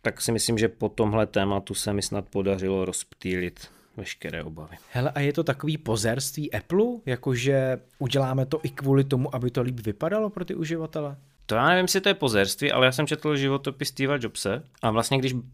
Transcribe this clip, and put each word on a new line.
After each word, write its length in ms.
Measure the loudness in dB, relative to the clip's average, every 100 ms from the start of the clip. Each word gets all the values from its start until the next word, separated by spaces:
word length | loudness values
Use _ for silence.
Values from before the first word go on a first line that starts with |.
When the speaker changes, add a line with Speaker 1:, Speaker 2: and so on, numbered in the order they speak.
Speaker 1:
tak 180 | -4 -4
si 120 | -2
myslím, 260 | 0 0 2
že 100 | 2
po 200 | 0 -4
tomhle 380 | 0 2 2 2
tématu 480 | 2 2 0 -2
se 180 | -4 -2
mi 100 | -2
snad 260 | -2 -6 -4
podařilo 560 | -2 0 0 0 0
rozptýlit 840 | -2 -4 -10 -8 -4 -2 -4 -8 -20 -20 _ -14
veškeré 460 | -12 -10 -8 -8
obavy. 340 | -10 -12 -16 -18 -8
Speaker 2:
Hele, 180 | -4 -2
a 60 | 0
je 120 | 0
to 120 | 0
takový 340 | -2 -2 -4 -4
pozerství 760 | -2 0 0 0 -4 -6 -6
Apple, 320 | -6 0 2 2 -2 -4
jakože 720 | -4 0 0 2 2 2 -2 -6 _
uděláme 480 | -2 0 2 0 0
to 140 | -2
i 80 | -4
kvůli 340 | -2 4 4
tomu, 300 | 4 0 0
aby 160 | -2 -2
to 120 | 0
líp 180 | -2 -2
vypadalo 500 | -6 -2 -2 0 -2
pro 140 | -4
ty 100 | -8
uživatele? 640 | -6 -4 -4 -4 -6 -6 -8 _ _ -2
Speaker 1:
To 80 |
já 140 | 2 4
nevím, 160 | 4
jestli 160 | 4 2
to 80 | 2
je 60 |
pozerství, 580 | 2 4 4 4 2 0
ale 140 | 4 4
já 60 |
jsem 140 | 4 0
četl 300 | 0 0 0
životopis 520 | 0 0 -2 -4 -6
Steva 300 | -2 0 0
Jobse 420 | -2 -4 -2 -2 -6 _
a 80 | 0
vlastně, 280 | 2 2 2
když 160 | 2 -2 -8